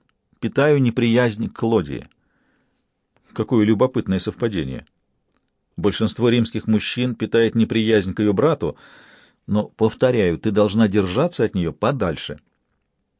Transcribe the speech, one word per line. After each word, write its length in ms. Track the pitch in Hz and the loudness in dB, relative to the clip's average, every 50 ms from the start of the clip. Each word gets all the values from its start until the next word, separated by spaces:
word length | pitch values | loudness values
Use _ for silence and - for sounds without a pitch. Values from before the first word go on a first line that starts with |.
| _ _ _ _ _ _ _ - | _ _ _ _ _ _ _ -8
питаю 420 | - 110 - 135 143 151 147 139 | -8 -4 0 2 2 4 4 4
неприязнь 680 | 131 120 117 120 120 117 113 123 123 117 104 110 113 95 | 4 2 2 2 2 2 4 2 2 0 -2 -4 -8 -8
к 80 | - | -6
Клодии". 500 | - 123 113 117 101 80 71 65 - - - _ _ _ _ _ _ _ _ _ _ _ _ _ _ _ _ _ _ _ _ _ _ _ _ - | -4 -2 2 2 2 0 -2 -8 -12 -12 -16 _ _ _ _ _ _ _ _ _ _ _ _ _ _ _ _ _ _ _ _ _ _ _ _ -6
Какое 320 | - 107 - 127 110 104 | -6 -4 0 2 2 4
любопытное 540 | 107 110 98 127 131 - 120 - - 95 90 | 2 2 2 0 0 0 -4 -4 -2 -4 -4
совпадение. 680 | - 110 - - 123 113 101 85 71 65 64 60 - _ _ _ _ _ _ _ _ _ _ _ _ _ _ _ _ _ - | -4 -6 -6 -4 -6 -4 -4 -4 -6 -6 -8 -12 -14 _ _ _ _ _ _ _ _ _ _ _ _ _ _ _ _ _ -8
Большинство 540 | - 82 101 95 - 113 101 - - 120 120 | -2 -2 -2 -2 0 -4 -4 -2 0 0 2
римских 380 | 120 120 113 - - 107 - | 2 2 0 -2 -4 -6 -2
мужчин 480 | 110 107 104 - - - 123 123 127 117 | 0 -2 0 -2 -4 -6 -4 -4 -4 -4
питает 380 | - 110 104 - 117 113 110 - | -6 -6 -2 0 2 2 2 2
неприязнь 600 | 117 110 - 101 113 107 110 110 104 90 95 87 | 0 0 0 0 0 2 2 2 2 2 0 -2
к 60 | - | 0
её 100 | 107 104 | 0 0
брату, 460 | 101 98 127 160 156 - - 73 - - - - - - - - - _ _ _ _ _ _ | 2 2 2 0 0 0 -4 -6 -6 -8 -16 -20 -20 -20 -20 -20 -20 _ _ _ _ _ _
но, 180 | - 101 104 101 | -4 -2 -2 -4
повторяю, 720 | - _ - 110 110 - - 131 127 123 113 95 87 82 | -4 _ -2 -2 0 0 2 0 2 2 2 2 2 0
ты 140 | 73 - 110 | 0 -2 -2
должна 360 | 98 104 104 104 98 113 113 | 2 2 2 2 4 2 2
держаться 560 | 98 95 107 95 90 92 120 165 175 - - 117 | 2 2 0 0 0 0 -2 -2 -2 -2 -2 -2
от 120 | 98 - | -2 -2
неё 160 | 92 85 80 | -2 -4 -4
подальше. 680 | 71 - 101 120 143 123 101 85 76 - - - 67 - _ _ _ _ _ _ _ _ _ _ _ _ _ _ _ | -4 -2 -2 -2 -2 -2 -2 -4 -4 -6 -8 -12 -14 -14 _ _ _ _ _ _ _ _ _ _ _ _ _ _ _